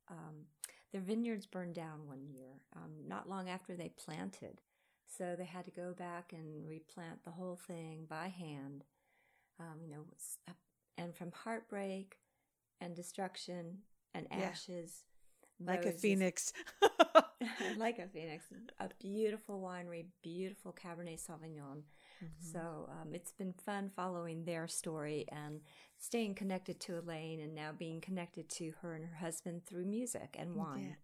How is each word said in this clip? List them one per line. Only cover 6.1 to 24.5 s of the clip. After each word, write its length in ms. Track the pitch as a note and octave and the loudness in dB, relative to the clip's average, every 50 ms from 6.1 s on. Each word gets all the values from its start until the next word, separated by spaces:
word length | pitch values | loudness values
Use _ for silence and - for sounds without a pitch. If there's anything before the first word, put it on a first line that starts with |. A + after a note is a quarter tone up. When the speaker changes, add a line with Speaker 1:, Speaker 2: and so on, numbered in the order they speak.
| F3 F3 F3 - F3 | -4 -6 -6 -8 -10
Speaker 1:
and 340 | D#3+ D#3+ D#3 D#3 D3+ E3 | -10 -8 -8 -8 -8 -6
replant 580 | D#3 D#3 D#3+ D#3 - - F3+ E3+ E3 E3 - - | -6 -8 -8 -10 -10 -10 -8 -8 -8 -8 -10 -10
the 80 | F3 D#3+ | -10 -6
whole 240 | F3+ F#3 F3+ F3+ | -4 -4 -4 -4
thing 500 | F3+ - - E3+ E3 D#3+ D#3+ D#3+ D#3+ D#3+ D#3 | -4 -6 -6 -6 -4 -4 -6 -6 -8 -8 -6
by 200 | D#3 D#3 E3+ F#3+ | -4 -4 -4 -4
hand, 560 | F3+ F3+ E3+ D#3 D3 C#3 C3+ C#3 C#3+ C#3 - - _ _ _ _ _ _ _ _ _ _ _ _ _ - | -4 -4 -4 -4 -4 -4 -6 -6 -8 -10 -12 -16 _ _ _ _ _ _ _ _ _ _ _ _ _ -12
um, 240 | E3+ E3 D#3 D#3 E3 | -10 -10 -10 -10 -10
you 60 | D#3 | -8
know, 180 | D3 D3+ D#3 - - | -8 -10 -10 -12 -12
s-, 240 | - - - - - - F3 | -10 -8 -8 -8 -8 -10 -12
uh, 40 | F3+ - _ _ _ _ _ _ _ | -16 -16 _ _ _ _ _ _ _
and 180 | - F3 F3 E3 | -4 -4 -4 -4
from 180 | - F3+ F3+ F3+ | -6 -6 -6 -6
heartbreak 880 | - - A3+ A3+ A3+ A3+ - G#3 G3+ G3 G3 F#3+ F#3+ F#3+ G3 - - _ _ _ _ _ _ _ _ _ _ _ - | -6 -4 -2 -2 -2 -2 -4 -2 -2 0 0 -2 -2 -4 -8 -12 -20 _ _ _ _ _ _ _ _ _ _ _ -8
and 140 | F3+ F3 E3+ | -6 -4 -4
destruction 840 | E3+ F3 - - - F#3+ F#3 F#3+ - - - F3+ F3 E3+ E3 F#3 G3 - - - - _ _ - | -4 -6 -4 -2 0 0 0 0 -4 -4 -4 -4 -4 -4 -4 -6 -8 -10 -14 -20 -20 _ _ -6
and 120 | - - - | -6 -4 -2
Speaker 2:
Yeah. 80 | - G3 | 0 0
Speaker 1:
ashes 680 | F#3+ F#3 E3 - - - F3+ F3 E3 E3+ - - - - - - - - - - - - - - | 0 0 0 -4 -6 -6 -6 -6 -6 -6 -10 -14 -16 -18 -20 -20 -20 -20 -20 -20 -20 -20 -12 -4
Speaker 2:
Like 220 | F3 F3 F#3 F3+ - | 2 2 4 6 6
a 40 | |
Speaker 1:
rose 60 | G#3 E3+ | 4 4
this 60 | E3+ - | 6 6
Speaker 2:
phoenix. 500 | G#3 G3 F#3+ F#3+ F3+ - - - - - - - - - - | 8 8 8 8 6 6 4 0 0 -2 -4 -6 -10 8 10
<laughs> 120 | G4+ - - - D#4+ - - D#4+ D#4+ - - - | 10 12 12 12 10 12 12 12 12 12 8 -2
Speaker 1:
<laughs> 360 | A#3+ A3+ - - F#4+ F#4+ - | -2 -2 0 2 2 2 4
Like 220 | G#3 A3+ A#3 A#3+ - | 4 4 4 2 2
a 100 | F3 F#3+ | -2 -6
phoenix. 360 | - D#3 D#3+ D#3+ D3+ E3 - - - - A#3 - - - | -6 -6 -4 -4 -4 -6 -8 -10 -14 -14 -14 -10 -6 -4
A 80 | - F#3+ F#3+ - | -4 -4 -4 -6
beautiful 640 | - F#3+ G3 G#3+ A3 G#3+ G#3 A3 - - G3+ F#3+ | -6 -2 4 4 6 6 4 2 -2 -4 -4 -2
winery, 460 | F#3 F#3 F3+ F3+ F3 F3 E3+ E3+ - F#3 - _ - | -2 -2 -2 -4 -4 -4 -4 -6 -6 -8 -12 _ -8
beautiful 500 | E3 E3+ F3+ F#3+ F#3+ G3+ - - F#3 F3+ | -6 -2 -2 -2 -2 -4 -6 -8 -10 -10
Cabernet 480 | - - F3 E3+ E3+ F3 E3+ D#3+ D#3+ - | -8 -8 -8 -6 -6 -4 -4 -4 -6 -6
Sauvignon. 580 | - E3 D#3 D#3+ D#3+ D#3 D3 C#3+ C#3 C3+ D3+ D3 - - - - - - - F3 | -6 -8 -8 -8 -8 -8 -8 -8 -8 -8 -10 -10 -12 -16 -20 -20 -20 -14 -10 -10
Speaker 2:
Mm-hmm. 300 | D#3+ D#3 D#3 F3 E3 D#3+ | -10 -8 -8 -8 -4 -2
Speaker 1:
So, 360 | E3+ E3 E3+ D#3 D3+ - - | -2 -2 -2 -2 -4 -4 -6
um, 240 | C#3+ E3 D#3+ D3+ D#3+ | -6 -6 -6 -4 -6
it's 180 | F3 F3 - - | -6 -6 -8 -6
been 200 | - G3 F#3 F3+ | -2 -2 -2 -2
fun 380 | - - G#3 G3+ G3+ G3 G3 G3 | -2 -2 0 0 0 0 0 0
following 500 | - F3+ F#3 F3+ F3 E3+ E3+ D#3+ E3 E3 | 0 0 2 2 0 0 0 -2 -2 0
their 220 | F3 | 0